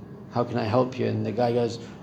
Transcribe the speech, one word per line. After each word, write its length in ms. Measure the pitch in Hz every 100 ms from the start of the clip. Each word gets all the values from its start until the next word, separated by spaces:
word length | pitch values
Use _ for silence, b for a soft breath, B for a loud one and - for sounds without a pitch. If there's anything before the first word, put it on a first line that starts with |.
| - - -
How 100 | 123
can 160 | 120 117
I 60 |
help 340 | 113 120 127 -
you?" 80 | 113
And 180 | 110
the 80 | 107
guy 200 | 104 120
goes, 260 | 120 117 101 B B